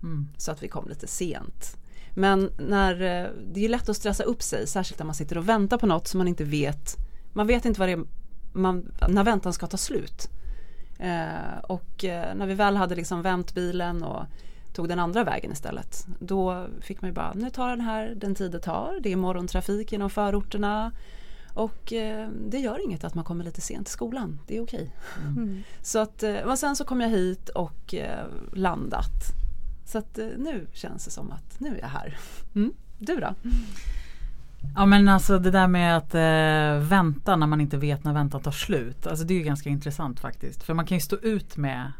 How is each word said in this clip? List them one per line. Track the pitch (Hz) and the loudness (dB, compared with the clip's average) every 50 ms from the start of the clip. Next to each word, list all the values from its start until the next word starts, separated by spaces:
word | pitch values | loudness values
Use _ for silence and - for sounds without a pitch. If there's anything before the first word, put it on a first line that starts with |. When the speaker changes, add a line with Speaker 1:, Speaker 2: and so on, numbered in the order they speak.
| - | -4
Speaker 1:
Mm. | 165 160 151 143 147 - - | -2 -2 -2 -2 -4 -6 -6
Speaker 2:
Så | - - | -4 -4
att | 156 147 - | -4 -6 -8
vi | - | -8
kom | - 160 - - | -8 -8 -8 -8
lite | - - - - | -8 -8 -8 -8
sent. | - - 190 175 - - - - - - - - - - - - - - - - - | -4 -4 -4 -4 -4 -6 -6 -6 -6 -4 -6 -6 -6 -8 -12 -12 -12 -10 -8 -6 0
Men | - 190 196 196 190 190 190 - - | 4 6 6 8 6 6 4 0 -2
när, | 147 - 202 202 196 190 180 | 0 2 4 6 6 4 4
eh, | 175 185 185 175 180 180 185 - - - 98 | 2 0 0 0 0 -2 -4 -6 -8 -8 -6
det | 160 190 | -2 0
är | |
ju | 208 220 | 2 2
lätt | 233 247 - - | 2 2 0 0
att | 214 | -2
stressa | - - 208 196 - 208 | 0 0 -2 0 0 0
upp | 220 240 - | 0 0 -2
sig, | - - - - - - | -2 -4 -2 -2 -2 -2
särskilt | - 226 - - - - | 0 -2 -2 -2 -4 -4
när | 160 | -6
man | 156 151 | -4 -4
sitter | - 156 147 - 170 | -4 -2 -2 -2 -2
och | 165 196 | 2 2
väntar | 226 220 202 196 247 240 | 4 4 4 2 2 4
på | - 214 | 4 4
något | 170 165 - - | 4 4 2 0
som | - 185 | 0 2
man | 185 180 | 2 2
inte | 175 - 151 | 2 0 0
vet. | 147 147 151 143 139 147 - - - - - - - - - - - - | 0 0 0 0 0 -2 -2 -4 -6 -2 -4 -4 -4 -4 -8 -8 -6 -2
Man | - 208 208 | 0 2 4
vet | 247 240 233 | 4 4 4
inte | 240 220 202 | 2 2 2
vad | 190 185 | 2 2
det | 180 | 2
är, | 165 160 - - - - - - - - - - | 0 -2 -4 -4 -4 -6 -6 -6 -4 -4 -4 0
man, | 185 185 185 185 180 185 - - - - - | 2 2 2 2 0 -2 -4 0 2 4 4
när | 180 202 196 | 6 6 6
väntan | 226 233 190 - 180 170 | 6 4 2 2 0 -2
ska | - - 165 | -2 -4 -4
ta | - 190 | -4 -2
slut. | - - 285 214 - - - - - - - - - - - - - - - - - - - - | -2 -2 -2 -2 -2 -2 -4 -4 -4 -4 -4 -4 -4 -4 -4 -4 -4 -6 -6 -6 -6 -6 -6 -6
Eh, | 196 185 175 170 160 160 160 165 - - - - - | -4 -2 -2 -2 -4 -4 -4 -4 -4 -4 -4 -4 -4
och, | - 185 180 - - - - - | -4 -4 -4 -2 -4 -4 -2 -2
eh, | 185 175 170 170 - 190 | -2 -2 -2 -4 -4 -2
när | 196 196 190 | -2 -2 -2
vi | 190 | 2
väl | 196 208 202 196 202 | 4 4 4 6 4
hade | 190 180 180 | 2 2 0
liksom | 170 170 - 185 170 | -2 -2 -2 -4 -2
vänt | 165 190 185 180 175 - - | 0 2 2 2 0 -2 -2
bilen | - 180 180 202 180 175 175 175 170 170 | -2 -2 0 0 0 0 0 -2 -2 -2
och | - - - - 147 - - - - - - - - - | -4 -4 -6 -6 -6 -8 -8 -8 -8 -10 -8 -8 -8 -4
tog | - 170 165 | -4 -2 -2
den | 175 175 | 0 2
andra | 175 170 175 226 240 | 0 2 2 2 2
vägen | - - - - - | 2 0 -2 -4 -4
istället, | - - - - - - - - - - - - 180 - | -6 -6 -6 -6 -6 -6 -6 -2 -2 -2 -2 -2 -4 -4
då | - 175 196 190 185 185 180 180 180 - - 190 | -2 -2 0 0 0 0 -2 -4 -8 -8 -8 -8
fick | - - 196 - | -8 -8 -8 -6
man | - 185 | -4 -4
ju | 180 | -4
bara, | - - - - | -2 -2 -2 -2
"Nu | 196 226 254 | -2 -6 -4
tar | - - 254 247 | -4 -2 -2 -2
den | 247 240 | -2 -2
här | 233 226 220 220 220 220 233 | -2 -2 -2 -2 -4 -4 -6
den | 208 214 202 196 | -4 -2 -2 -2
tid | - 196 185 | -2 -2 -4
det | 170 170 | -4 -4
tar. | - 180 165 175 208 311 370 381 | -4 -4 -4 -2 -2 -4 -4 -2
Det | 254 208 | -2 -2
är | 185 | 0
morgontrafik | 185 185 180 185 180 175 175 - 185 185 - 202 208 214 - | 0 0 0 0 -2 -2 0 0 0 0 0 -2 -2 -2 -2
genom | - 208 202 196 | -2 -2 -2 -2
förorterna." | 196 - 208 202 196 202 - - - 214 208 202 208 214 220 226 233 - - - - - - - - - - - - | 0 0 0 2 2 2 0 0 -2 0 0 0 0 0 -2 -4 -4 -8 -10 -10 -12 -12 -10 -10 -10 -10 -10 -6 -2
Och, | - 220 226 - - - - 226 | -2 0 0 -2 -4 -4 -4 -4
eh, | 226 220 214 220 220 220 214 214 226 220 214 | -2 -2 -2 -4 -4 -6 -6 -6 -6 -4 -2
det | 202 269 | -2 -2
gör | 277 233 214 294 403 | 0 -2 -2 -2 -4
inget | 277 190 156 - | -4 -4 -4 -4
att | 170 - | -4 -4
man | 165 165 | -4 -4
kommer | - 175 170 175 | -4 -4 -4 -4
lite | 170 160 - | -4 -6 -6
sent | - - - - 202 - | -6 -6 -6 -6 -6 -6
till | - | -6
skolan. | - 247 233 233 269 233 175 151 143 - - | -6 -6 -6 -4 -6 -6 -6 -6 -8 -6 -6
Det | - 220 | -4 -4
är | 233 | -2
okej. | 226 - - 156 135 - - - - - - | -2 -4 -4 -6 -6 -6 -8 -8 -8 -6 -6
Speaker 1:
Mm. | 151 147 143 - | -4 -2 -2 -2
Speaker 3:
Mm. | - 107 98 - 208 - - - | -2 -2 -4 -6 -6 -10 -8 -8
Speaker 2:
Så | - - - 220 | -6 -2 0 0
att, | 214 214 - - - | 0 0 -2 -4 -4
eh, | 214 208 | -2 -2
och | 202 180 208 262 262 | -2 0 0 0 0
sen | - 285 285 | 0 0 0
så | 277 285 | 0 -2
kom | 277 262 247 | -2 0 0
jag | 240 226 | 2 2
hit | 226 196 185 185 185 - - - | 4 2 2 2 0 -4 -6 -4
och, | - - 175 156 - - - - - | -2 -2 -2 -2 -4 -6 -6 -4 -4
eh, | - - - - - - - - - - - - | -4 -4 -4 -6 -6 -6 -6 -6 -6 -6 -4 -2
landat. | 185 190 185 170 - - - - - - - - - - - - - - - - - - - - - - | 0 0 0 0 0 -2 -2 -2 0 0 2 2 2 2 2 2 4 2 2 2 2 0 -2 -2 -4 -8
Så | - - 226 | -4 -4 -4
att, | 214 - - - | -4 -4 -6 -6
eh, | 220 220 - - | -6 -6 -4 -4
nu | 262 320 302 214 160 - - | -4 -4 -4 -4 -6 -6 -8
känns | - - - - - - | -8 -8 -8 -8 -6 -6
det | - | -6
som | - - - - | -6 -6 -6 -6
att | - - - - - - | -6 -8 -8 -8 -8 -6
nu | 262 302 240 - | -4 -4 -4 -4
är | |
jag | - 123 | -4 -6
här. | 139 143 151 147 143 - - - - - - - - | -4 -4 -4 -4 -6 -6 -8 -8 -8 -6 -6 -4 0
Mm. | 208 202 247 370 - - - - - | 0 0 0 0 -6 -12 -12 -12 -10
Du | 214 208 349 | -4 -4 -2
då? | 311 - - 196 - - 240 240 240 233 214 - - - - - - - - - - - - - - - - - - - 139 - | -2 -2 -2 -4 -4 0 2 2 2 2 0 -6 -4 -4 -2 -4 -4 -4 -6 -8 -6 -6 -6 -6 -6 -10 -12 -10 -8 -8 -6 2
Speaker 1:
Ja, | - 196 | 6 8
men | 196 202 202 202 202 | 10 12 12 12 10
alltså | 196 190 196 - 196 190 | 10 8 8 8 6 8
det | 180 185 | 6 6
där | 185 190 185 185 | 6 8 8 8
med | 180 180 175 170 170 165 | 6 6 6 6 4 4
att, | 160 - - | 2 2 4
eh, | 165 160 160 160 160 156 156 156 156 151 151 147 147 147 151 | 4 6 6 6 6 6 6 6 4 4 4 4 2 4 6
vänta | 196 196 180 160 147 135 - - 190 | 6 6 6 6 2 0 2 2 4
när | 170 151 151 | 4 6 4
man | 151 151 | 4 4
inte | 151 143 147 139 | 2 2 2 0
vet | 143 147 143 143 147 | 2 2 0 0 0
när | 156 147 | 0 2
väntan | 151 147 139 143 139 | 2 2 0 0 -2
tar | - 151 | -4 -4
slut. | 143 - - - 202 147 120 113 127 - - 160 | -4 -2 -2 0 0 0 0 -2 -4 -2 -2 0
Alltså | 160 156 160 | 0 0 0
det | 165 190 | 2 2
är | 185 | 2
ju | 160 | 2
ganska | 151 143 143 147 143 | 0 -2 -2 0 -2
intressant | 143 139 - 147 143 - 165 143 120 - | -2 -2 -2 -4 -4 -2 -4 -2 -2 -2
faktiskt. | - 127 123 - - 139 139 - - | -2 -4 -4 -2 -4 -4 -4 -4 -4
För | - 165 | -2 0
man | 165 160 | 0 2
kan | - 185 175 | 2 2 0
ju | |
stå | 143 - - | 2 0 -2
ut | 202 - 226 220 202 - - - - | 0 0 0 0 0 -2 -4 -4 -2
med | 143 135 131 123 127 135 139 - | -2 -2 -2 -2 -6 -6 -4 -4